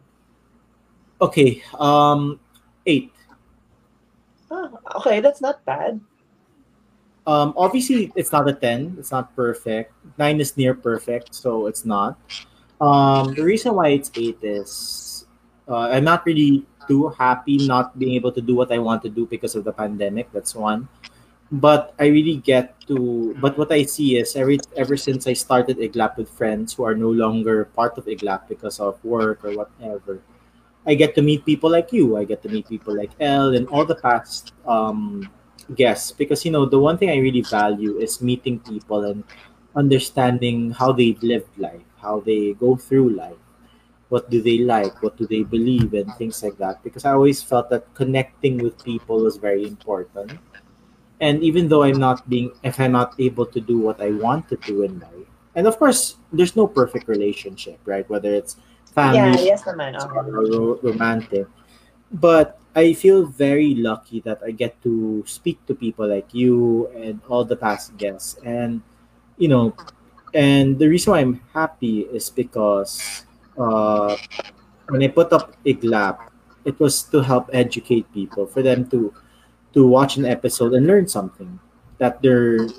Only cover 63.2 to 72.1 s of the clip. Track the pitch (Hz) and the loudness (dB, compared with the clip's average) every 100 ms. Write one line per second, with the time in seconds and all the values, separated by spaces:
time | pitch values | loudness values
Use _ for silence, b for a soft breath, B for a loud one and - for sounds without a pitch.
63.2 | 156 131 139 143 151 120 113 107 - 113 | 4 0 0 2 2 0 -2 -4 -10 -12
64.2 | 110 107 113 110 117 - 120 113 110 107 | -8 -8 -8 -6 -6 -4 -4 -2 -2 -4
65.2 | - - 175 - - 135 113 110 104 98 | -8 -8 -8 -6 -6 -6 -6 -4 -4 -4
66.2 | - 120 123 120 120 113 117 117 113 107 | -4 0 2 4 2 0 -2 -8 -12 -12
67.2 | - 123 117 120 110 101 - 104 101 95 | -4 -2 -2 -2 -2 -4 -8 -8 -8 -8
68.2 | - - 120 120 117 117 - _ _ _ | -14 -14 -8 -6 -4 -6 -10 _ _ _
69.2 | _ - 165 127 113 - - - _ _ | _ -2 2 4 2 -2 -14 -20 _ _
70.2 | - 156 143 139 135 135 156 175 214 175 | -4 2 4 6 4 4 4 4 4 2
71.2 | 127 123 - 156 160 - 117 107 - | 2 -2 -8 -4 -4 -4 -4 -4 -4